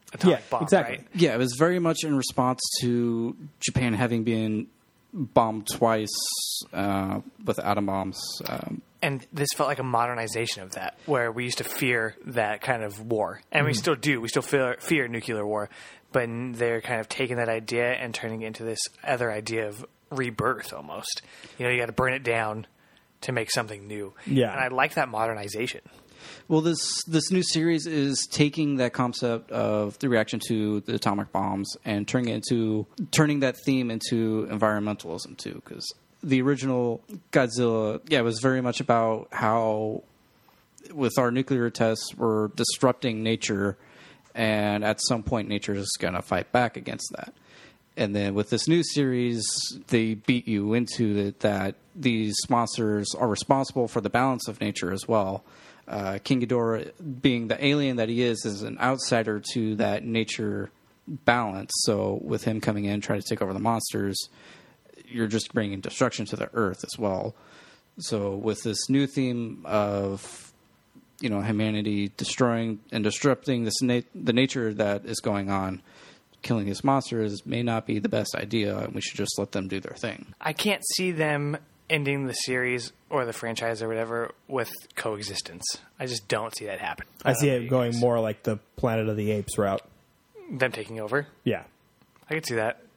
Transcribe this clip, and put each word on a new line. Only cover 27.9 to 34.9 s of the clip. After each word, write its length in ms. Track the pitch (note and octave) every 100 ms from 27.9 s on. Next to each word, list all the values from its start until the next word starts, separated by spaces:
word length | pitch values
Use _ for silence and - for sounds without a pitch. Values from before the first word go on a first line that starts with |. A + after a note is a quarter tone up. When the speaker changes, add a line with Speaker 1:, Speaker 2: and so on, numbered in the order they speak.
| D3+ C#3 B2+ -
Speaker 3:
taking 460 | - D3 D#3 D3 C3+
that 160 | B2
concept 580 | - B2 - A#2+ A#2 -
of 460 | A2+ A2 G#2+ G#2 -
the 100 | C3+
reaction 280 | A2+ G#2+ A2+ -
to 320 | A2 G#2 G#2
the 140 | G#2+ A2+
atomic 360 | A2 G2+ G2+
bombs 460 | F#2+ G2 G2 G2 -
and 240 | A#2 G#2 G#2
turning 220 | B2+ A#2+
it 60 |
into, 520 | A2+ - A#2+ A2 G#2+ G2+ - F3+
turning 300 | - D3+ D3
that 160 | C3 -
theme 260 | - C3 A#2+
into 560 | A2+ - A#2 A2 A2 -
environmentalism, 840 | G#2 G#2+ G#2+ G#2